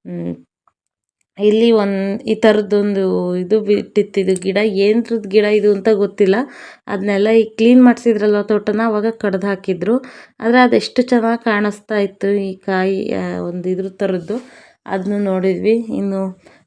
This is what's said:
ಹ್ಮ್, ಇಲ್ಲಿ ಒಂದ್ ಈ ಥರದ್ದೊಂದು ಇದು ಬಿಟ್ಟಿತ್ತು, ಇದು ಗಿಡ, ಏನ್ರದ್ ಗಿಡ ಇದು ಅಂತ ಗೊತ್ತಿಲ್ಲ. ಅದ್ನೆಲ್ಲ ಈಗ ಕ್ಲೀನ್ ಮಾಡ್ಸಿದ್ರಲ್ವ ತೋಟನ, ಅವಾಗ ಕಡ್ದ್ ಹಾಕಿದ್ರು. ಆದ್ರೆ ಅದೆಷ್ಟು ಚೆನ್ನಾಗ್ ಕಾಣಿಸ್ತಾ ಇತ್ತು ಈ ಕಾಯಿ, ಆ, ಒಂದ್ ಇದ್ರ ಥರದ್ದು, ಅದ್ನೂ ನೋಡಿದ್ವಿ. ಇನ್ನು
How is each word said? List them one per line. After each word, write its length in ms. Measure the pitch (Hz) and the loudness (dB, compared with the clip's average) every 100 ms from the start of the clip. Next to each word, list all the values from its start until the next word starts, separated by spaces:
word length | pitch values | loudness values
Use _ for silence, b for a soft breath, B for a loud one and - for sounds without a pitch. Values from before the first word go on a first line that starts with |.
| 180 | -14
ಹ್ಮ್, 280 | 175 170 170 _ _ _ _ _ _ _ _ _ - | -10 -10 -10 _ _ _ _ _ _ _ _ _ -2
ಇಲ್ಲಿ 320 | 208 214 233 | 2 4 4
ಒಂದ್ 500 | 226 202 196 196 202 | 2 2 -2 -4 -4
ಈ 140 | 220 220 | -4 2
ಥರದ್ದೊಂದು 1000 | 220 214 202 208 208 196 190 180 180 180 | 4 4 2 0 0 0 0 -2 -2 -4
ಇದು 240 | 180 214 | 0 0
ಬಿಟ್ಟಿತ್ತು, 640 | 202 202 - 208 202 202 | 2 -2 0 -2 -2 -2
ಇದು 200 | 185 185 | -2 -2
ಗಿಡ, 160 | 185 190 | -2 -2
ಏನ್ರದ್ 680 | 220 196 196 226 233 233 208 | 0 2 2 0 -2 -6 0
ಗಿಡ 180 | 202 208 | 0 2
ಇದು 280 | 214 208 | 2 2
ಅಂತ 160 | 196 214 | 2 2
ಗೊತ್ತಿಲ್ಲ. 460 | 208 196 196 190 202 269 B B B - | 0 0 2 2 2 -2 B B B -10
ಅದ್ನೆಲ್ಲ 420 | 202 202 196 208 | -6 -2 0 2
ಈಗ 220 | 226 220 - | 4 2 2
ಕ್ಲೀನ್ 280 | 226 254 247 | 6 8 6
ಮಾಡ್ಸಿದ್ರಲ್ವ 560 | 240 240 208 208 208 | 4 0 0 2 0
ತೋಟನ, 400 | 202 208 214 208 226 | 0 -2 0 -2 -2
ಅವಾಗ 240 | 214 220 | -2 -2
ಕಡ್ದ್ 360 | 226 208 190 202 | -4 -4 -2 -2
ಹಾಕಿದ್ರು. 540 | 196 196 180 175 247 254 B B - | -4 -4 -4 -2 -2 -4 B B -6
ಆದ್ರೆ 200 | 226 247 | 0 4
ಅದೆಷ್ಟು 400 | 247 226 - - | 4 2 0 -2
ಚೆನ್ನಾಗ್ 420 | 247 240 226 233 | 0 0 0 -2
ಕಾಣಿಸ್ತಾ 540 | 233 208 208 208 - 214 | -2 -2 -2 -4 -6 -2
ಇತ್ತು 320 | 196 196 196 | -2 -4 -2
ಈ 240 | 202 196 | -2 -4
ಕಾಯಿ, 600 | 190 - 185 185 196 - | -8 -4 -2 0 -2 -4
ಆ, 260 | 190 180 180 | -4 -6 -6
ಒಂದ್ 280 | 175 180 180 | -8 -6 -6
ಇದ್ರ 180 | 185 190 | -4 -6
ಥರದ್ದು, 440 | 185 196 185 165 226 B B B B - | -6 -4 -4 -6 -10 B B B B -8
ಅದ್ನೂ 320 | 190 185 208 | -6 -4 -4
ನೋಡಿದ್ವಿ. 540 | 202 185 190 180 190 | -2 -2 -2 0 0
ಇನ್ನು 680 | 226 220 202 196 190 190 185 b b | 0 -2 -6 -4 -4 -6 -10 b b